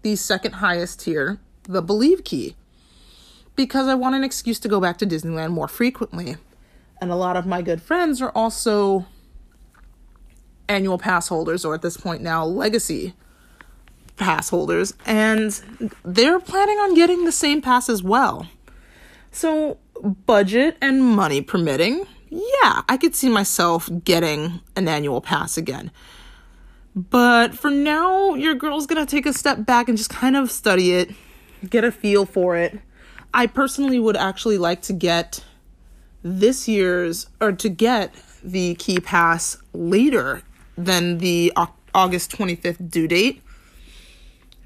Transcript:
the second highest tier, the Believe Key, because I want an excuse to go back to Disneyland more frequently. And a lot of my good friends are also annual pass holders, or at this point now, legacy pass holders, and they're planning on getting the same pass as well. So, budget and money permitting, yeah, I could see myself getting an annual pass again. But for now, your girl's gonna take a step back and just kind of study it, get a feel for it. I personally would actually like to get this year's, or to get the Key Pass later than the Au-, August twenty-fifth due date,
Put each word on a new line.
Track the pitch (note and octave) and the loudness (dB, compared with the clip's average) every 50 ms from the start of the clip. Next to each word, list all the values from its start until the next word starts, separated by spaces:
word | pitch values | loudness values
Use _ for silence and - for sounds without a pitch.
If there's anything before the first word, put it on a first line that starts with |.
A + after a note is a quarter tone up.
the | - G#3+ G#3+ | -4 -4 -2
second | F#3 - - G3+ F#3+ - G#3+ | -2 -2 -2 -2 -2 -2 -6
highest | - F#3 G3+ F#3 F3 E3+ F3 F3+ - - | -6 -2 -2 0 0 0 -4 -6 -8 -8
tier, | - F3 D#3+ D3+ C3+ E3+ G3+ - - _ _ _ - | -6 -4 -2 -2 -2 -2 -4 -8 -12 _ _ _ -10
the | - F#3 F#3+ | -4 -4 -4
Believe | E3 E3+ G#3 G#3+ B3 D4+ F#4+ F4+ - | -2 0 0 2 4 4 4 2 0
Key, | - - C3 G2 C2+ - - _ _ _ _ _ _ _ - - - - - - - - - _ _ - | -6 -6 -6 -6 -8 -12 -16 _ _ _ _ _ _ _ -20 -20 -20 -20 -20 -20 -20 -20 -20 _ _ -4
because | - C4 B3 - C4+ C4 C4 | -4 -4 -2 0 -2 0 0
I | C4 | 0
want | B3+ B3+ C4 C4+ | 0 0 0 0
an | C4+ | 0
excuse | C4+ C4 - - - A#3 A3+ - | -2 -4 -6 -6 -6 -6 -6 -4
to | - G#3+ | -2 -2
go | G#3 G3 | 0 0
back | F#3 F3 F3+ - | 0 0 -2 -2
to | G#3 | -4
Disneyland | G3 E3 D#3 D#3 E3 E3 D#3+ D#3+ D#3+ | -4 -4 -4 -4 -6 -6 -6 -4 -4
more | E3+ D#3+ D3 - | -4 -4 -6 -6
frequently. | - - A#3+ B3+ B3+ - A3 - - E3+ F3 - D#3+ - _ _ _ _ - _ _ - _ _ _ - | -2 0 0 0 0 -4 -10 -8 -8 -10 -10 -10 -12 -14 _ _ _ _ -20 _ _ -20 _ _ _ -8
And | - F3+ | -6 -4
a | F3 | -2
lot | F3+ F#3 F3+ F3+ | -2 -2 -2 -2
of | F3+ F3 | -2 -2
my | F#3+ F#3 F3+ | -4 -4 -4
good | E3+ E3+ E3 E3 | -2 -4 -4 -4
friends | - - D#4+ F4+ F4 D#4+ C#4 B3 | -2 -2 0 0 0 0 0 -2
are | C4 - | -4 -4
also | - A3 A3+ A3+ - - - A3+ G#3 G#3 G3+ G3 G3 F#3+ F3+ - - - - _ - - - - _ _ - _ _ - - - - _ - - - - - - - - - _ _ _ - - | -2 0 -2 -2 -2 -2 -2 0 2 2 2 2 0 0 -2 -6 -16 -20 -20 _ -20 -20 -20 -20 _ _ -20 _ _ -20 -20 -20 -20 _ -20 -20 -20 -20 -20 -20 -20 -20 -20 _ _ _ -6 -4
annual | G3+ G3 F#3+ G3 F#3 F3 | -2 0 0 0 -2 -2
pass | - G3+ F#3 E3+ - - | 0 0 0 0 0 -2
holders, | F3+ D#3+ D#3+ E3 E3 F3+ - | -4 -2 -2 -2 -4 -2 -2
or | D#3 D#3 | -4 -4
at | D#3+ | -4
this | - E3+ - | -6 -6 -8
point | - - F3+ E3 - | -6 -8 -8 -8 -6
now, | - E3+ D#3+ E3 D#3+ | -4 -4 -2 -2 -2
legacy | D#3+ F3+ - - A3 G#3+ A3+ - - D#3+ F2+ - F#3 - _ _ _ _ _ _ _ - - - - - - - - - _ - - - | -2 -2 -2 -2 0 0 -2 -2 -2 -6 -6 -8 -10 -12 _ _ _ _ _ _ _ -20 -20 -20 -20 -20 -20 -20 -20 -20 _ -20 -16 -6
pass | - G3 F#3 D#3+ D#3 - - | -4 -2 0 0 -2 -2 -2
holders, | - F3 D3+ D#3 E3+ F3 F#3+ G3 - - - | -2 -2 -2 0 0 -2 -2 -4 -6 -8 -4
and | - G#3+ G#3+ G#3+ A3 A3 A3 G#3+ G#3+ G3+ - - - A3+ - A#3 G#3 - - - | 0 0 2 2 2 2 0 0 -2 -6 -10 -14 -16 -12 -10 -10 -10 -10 -10 -8
they're | F3+ F3+ A3 A#3+ D4+ F4 F#4 | -2 2 4 4 4 4 2
planning | F4+ - - F#4+ G4+ G4+ G#4 G#4 | 0 -2 0 2 2 2 2 2
on | G4+ G4 F4+ | 2 4 6
getting | E4 E4+ F4 F4+ F4 F4 | 6 6 4 4 2 0
the | E4+ | -2
same | - - E4 C#4+ D4 D4+ | -2 0 0 0 0 0
pass | - B3+ B3 B3 B3 - | 2 2 2 2 2 0
as | A#3 G3 | -2 -2
well. | F3+ F#3 G#3+ C4 C4 - - - - E3+ - - _ - - - - _ - - - - - - - - | 0 0 2 2 2 2 -2 -6 -10 -16 -18 -20 _ -20 -20 -20 -20 _ -20 -20 -20 -20 -20 -20 -20 -18
So, | - - - D#4+ D#4 D#4 D4+ D4 - - _ _ - - - G#3 F#3+ - - | -10 -4 -2 0 0 0 -2 -2 -6 -8 _ _ -14 -6 -6 -6 -6 -4 2
budget | - - G3+ G3+ F#3 G#3 A#3+ C#4 E4 E4 - | 4 4 4 4 4 2 2 2 2 0 0
and | C4+ C#4 C4 C4+ | 0 0 2 4
money | C4 B3 A3 G3+ F#3+ D3+ C#3 C#3 | 4 4 4 4 2 0 0 -2
permitting, | - - - F3+ E3 D3+ C3 C#3+ E3+ G#3+ C4 F4 G4 - - - - - | -4 -2 -2 -2 0 0 0 0 0 0 0 -4 -6 -10 -14 -20 -18 -12
yeah, | D#4 E4 G#4 A#4+ C#5 C#5 B4 - - - - - | -10 -8 -4 -2 2 2 4 2 2 0 -2 -2
I | C4 | 0
could | C4 - D#4+ - | 2 0 0 0
see | - C4+ B3+ | 2 2 2
myself | A3+ G3+ G3+ - - - F3 E3+ E3 E3 - - E3 F3 - | 2 2 2 0 0 0 2 2 2 0 -2 -4 -8 -4 0
getting | - F3 E3 E3+ D#3 D3+ D3 D3+ F3 E3+ F3 - - - | 2 2 2 2 0 -2 -2 -4 -6 -8 -10 -14 -8 -6
an | G3 F#3+ D#3+ | -4 -2 -2
annual | D#3 D3+ D3 C#3+ B2+ B2 | -2 -2 -2 -2 -4 -4
pass | - - - D3 - - - | -4 -4 -4 -4 -4 -4 -6
again. | D#3+ D#3+ D3 C3 - - E3+ - - - - - - - - - - - - - - - - - - - - - | -6 -6 -6 -8 -10 -12 -14 -18 -20 -20 -20 -20 -20 -20 -20 -20 -20 -20 -20 -20 -20 -20 -20 -20 -20 -18 -12 -10
But | F#3+ F3+ - - B3 A#3+ A#3+ A#3+ A#3 A#3 A#3+ A#3+ | -10 -6 0 2 4 6 6 6 6 4 2 0
for | - - D4 | -4 -2 0
now, | C#4+ C#4 C#4+ D4+ D4+ D#4 E4+ F#4 F#4+ F#4+ G4 G4 D#4+ | 0 0 0 0 0 2 2 2 2 4 2 2 0
your | C4 C#4+ D#4+ D4+ | 0 0 -2 -2
girl's | B3 D4 D4+ C#4+ D#4 C#4+ | -2 -2 -4 -4 -4 -4
gonna | - E4 D#4 D4+ | -4 -2 -2 -2
take | - C#4+ C#4+ C4 | -2 -2 -2 -2
a | D4 | -2
step | C4+ - - C#4+ C4+ - G#3+ | -2 -2 0 -2 -2 0 0
back | - B3 A#3+ A#3+ B3 | 2 2 2 4 2
and | A3+ | 0
just | G#3+ A3+ - | -2 -2 -6
kind | - - B3 C4 C4 | -4 0 2 2 2
of | C#4 C4 B3 | 2 0 -2
study | - - - G#3+ F#3+ F#3 F#3 F3+ | -4 -2 0 2 4 4 4 4
it, | F3+ F3+ F3 - G3+ - - - - - - - - - G3 F#3 | 4 2 0 -2 -6 -20 -20 -20 -20 -20 -20 -20 -20 -16 -6 0
get | - A3+ G#3+ | 2 2 2
a | A#3+ | 2
feel | - - - G#3 G3+ G3+ G3 | -2 -2 0 2 4 4 2
for | F#3 - G3 F3+ F3+ F3 | 2 0 0 2 2 2
it. | E3+ E3+ F3 - G#3 - - - - - - - - - - | 0 0 -2 -4 -8 -18 -20 -20 -20 -20 -20 -20 -20 -8 -2
I | - B3+ B3 | 0 2 2
personally | A#3 - B3+ C4+ C4 - - C#4+ C4+ B3+ B3 | 2 2 0 0 0 0 -2 0 0 2 2
would | A3 A3 G3+ | 2 2 2
actually | - - F#3+ F#3+ - - A3+ G#3 F#3 | 0 -2 -4 -4 -4 -2 0 0 2
like | F3 E3+ F#3 F3+ | 2 0 -2 -2
to | - - | -4 -6
get | G3 E3 F3+ F3 E3+ E3+ F3 - - - - - - _ _ - - _ - - - - - - - - | -6 -2 0 0 0 0 -2 -4 -10 -16 -16 -18 -20 _ _ -20 -20 _ -20 -20 -20 -20 -20 -20 -20 -12
this | - F3 F#3 F#3 G#3 A#3+ C4 C4 - | -8 -6 0 4 4 4 2 2 -2
year's, | A#3 G#3+ G3+ F#3 F3+ F3 F3 F3 E3 E3+ - - - - - | -2 0 2 2 2 2 0 -2 -4 -6 -8 -10 -12 -6 -2
or | A3+ G#3 | -2 -2
to | F#3+ - - A3 | 0 0 -2 -4
get | F3 E3 A3 A#3+ B3+ A3 F#3+ - - - - - - - | 0 2 2 2 2 2 -2 -4 -8 -18 -20 -20 -20 -18
the | - F#3 F3+ F#3+ F3+ F3 F3 | -12 -6 -4 -2 -2 -2 -2
Key | - - - F#3 F3+ | -4 -4 -2 -2 -2
Pass | F3 - F3 F3 E3+ E3 E3 E3+ - - - - - _ | -2 2 2 4 4 4 2 2 -2 -6 -8 -10 -16 _
later | - E3+ E3+ E3+ F#3+ G#3 B3+ D4+ C4 F#3+ B2 C3+ C3 - - - - _ - - - - | -8 -6 -2 2 4 4 4 4 4 2 0 -2 -6 -8 -12 -20 -20 _ -20 -16 -10 -6
than | F3 F#3+ F#3 F3 F3 F3 F3 E3 | -2 0 2 2 2 0 -2 -2
the | F3+ F3+ F3 E3+ E3+ E3+ - | 0 0 0 2 2 2 2
Au-, | E3 F3 - - _ _ - - | 0 -2 -2 -6 _ _ -2 2
August | F#3+ F#3 F3+ F3+ F3+ - - | 2 2 2 0 -4 -6 -8
twenty-fifth | - - G#3 F#3 E3+ E3 - F3 E3+ - F3+ E3 | -6 -4 -4 -4 -4 -4 -6 -6 -6 -6 -10 -6
due | - E3+ D#3+ D#3+ | -2 -2 0 2
date, | E3+ F3+ G#3+ C4 C4+ - - - - - _ - _ - - - - - - - - - - - _ _ _ - - - - | 2 2 2 2 0 -6 -18 -20 -20 -20 _ -20 _ -20 -20 -20 -20 -20 -20 -20 -20 -20 -20 -20 _ _ _ -20 -20 -20 -20